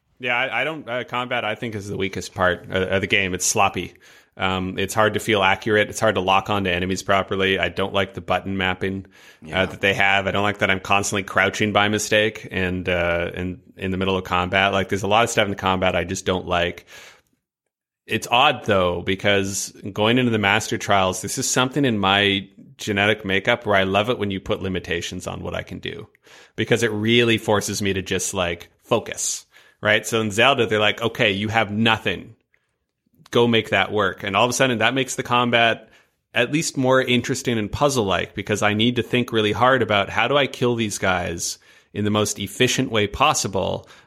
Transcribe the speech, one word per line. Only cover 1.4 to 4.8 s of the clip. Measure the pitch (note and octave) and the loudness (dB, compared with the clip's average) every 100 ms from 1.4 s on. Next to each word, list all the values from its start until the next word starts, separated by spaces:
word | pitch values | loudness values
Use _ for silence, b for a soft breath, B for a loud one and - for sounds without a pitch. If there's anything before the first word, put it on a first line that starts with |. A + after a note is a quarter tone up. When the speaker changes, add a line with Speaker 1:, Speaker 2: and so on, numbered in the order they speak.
| G#2+ | -2
Speaker 1:
I | A2 | -4
think, | A#2 G#2 | -6 -8
is | G2+ | -6
the | G2 | -4
weakest | F#2+ F#2+ - | -4 -4 -8
part | - F2+ F2 - | 0 2 2 -2
of, | F#2+ F#2 | -2 0
of | F#2+ | 0
the | F#2+ | 0
game. | G#2 F#2+ | 0 0
It's | F2+ - | -2 0
sloppy. | A2 G2 F#2+ F2 - b b b - | 2 2 0 -8 -12 b b b -6
Um, | F#2+ F#2 F#2 | -2 -2 -4
it's | F#2+ | -4